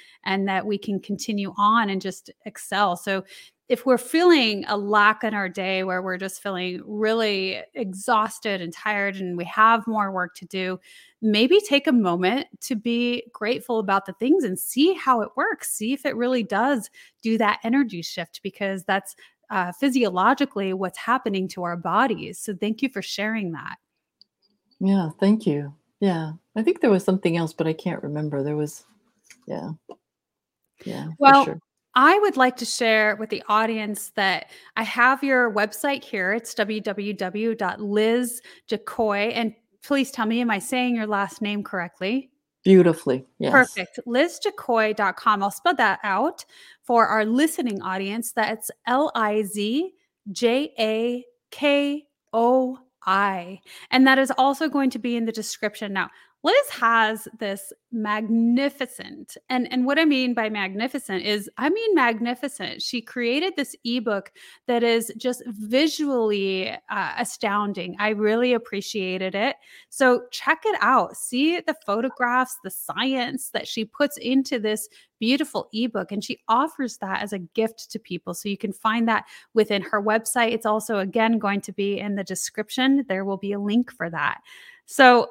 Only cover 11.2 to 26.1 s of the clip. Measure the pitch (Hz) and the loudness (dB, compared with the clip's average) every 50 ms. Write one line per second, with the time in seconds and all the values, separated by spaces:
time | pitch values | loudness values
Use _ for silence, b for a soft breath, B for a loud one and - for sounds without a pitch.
11.2 | - 220 208 208 226 - 349 415 403 - 285 285 277 320 254 240 208 180 170 180 | 0 2 4 4 6 6 6 4 4 4 2 2 4 4 4 4 4 4 2 2
12.2 | 180 185 226 269 - - - - - - 262 214 208 233 233 233 240 240 240 240 | 2 2 0 0 -2 -6 -10 -14 -8 -6 -6 -4 -2 -2 0 0 0 0 -2 -4
13.2 | - - - - 214 208 247 226 214 - 233 220 214 190 196 196 - - 175 - | -6 -10 -10 -6 -4 -2 -2 -2 -4 -4 -2 -2 0 0 0 0 -2 -4 -6 -2
14.2 | 226 262 320 392 285 208 185 - - - - 247 294 349 381 311 - 269 254 233 | 2 4 4 4 2 0 -2 -4 -8 -4 2 4 4 4 4 2 2 2 2 2
15.2 | 208 - - - 302 427 440 - - - - - 214 226 269 277 - - - 220 | 0 -2 -4 -2 -2 -2 -2 -4 -6 -8 -6 -6 -4 -4 -4 -2 -2 -4 -2 -2
16.2 | 240 247 254 247 220 170 202 196 233 269 285 233 - - b b b b b _ | 0 0 0 0 -2 -2 0 0 2 2 0 0 -4 -6 b b b b b _
17.2 | - 220 226 220 226 208 208 - - 226 240 277 285 226 196 170 165 - - - | -2 0 2 2 4 2 2 0 0 0 2 2 2 0 -2 -8 -10 -8 -8 -8
18.2 | 170 - - - - 196 - - 202 196 196 190 175 - 190 196 190 - - b | -10 -10 -12 -12 -12 -12 -8 -6 -4 -4 -4 -4 -2 -2 -2 -2 -2 -6 -14 b
19.2 | b b b b _ - 214 196 180 180 180 - 269 285 247 262 240 202 180 180 | b b b b _ -6 -4 -2 -2 -4 -2 -2 0 2 2 2 2 2 2 4
20.2 | 185 226 269 - 285 269 - 202 196 190 185 190 190 180 - - - - 240 262 | 4 4 4 4 0 -2 -2 -2 -2 -2 -2 -2 -4 -6 -6 -6 -2 -2 -2 0
21.2 | 254 226 202 190 190 180 - 190 180 170 170 175 170 175 170 208 247 262 214 156 | 0 -2 -2 -2 -2 -4 -6 -6 -6 -6 -6 -6 -4 -2 2 2 2 2 0 -4
22.2 | 151 147 185 - - - 202 175 - 208 220 220 269 262 - 196 190 - - - | -6 -10 -12 -10 -10 -10 -6 -4 -4 -4 -2 -2 -4 -4 -4 -6 -8 -8 -6 -6
23.2 | 202 214 220 220 202 180 165 139 - - - - _ _ _ _ _ _ _ _ | -6 -4 -4 -4 -4 -6 -6 -8 -10 -12 -14 -14 _ _ _ _ _ _ _ _
24.2 | _ _ _ _ _ _ _ _ _ _ _ - 185 190 196 196 175 156 151 - | _ _ _ _ _ _ _ _ _ _ _ -2 0 2 2 2 2 -2 -2 2
25.2 | 190 196 214 220 220 190 147 147 147 143 143 _ _ _ _ _ 196 196 | 4 4 4 4 2 0 0 0 -2 -6 -10 _ _ _ _ _ 0 0